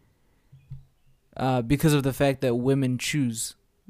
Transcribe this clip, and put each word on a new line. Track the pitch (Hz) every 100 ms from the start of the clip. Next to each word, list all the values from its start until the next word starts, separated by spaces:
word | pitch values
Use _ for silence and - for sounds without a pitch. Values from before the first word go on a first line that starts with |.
| _ _ _ _ _ - _ - - _ _ _ _ -
uh, | 131 127
because | 117 143 160
of | 147
the | 135
fact | 123 139 131
that | 131 120
women | 127 139 131 123
choose | - 151 123 113 - - _ _ -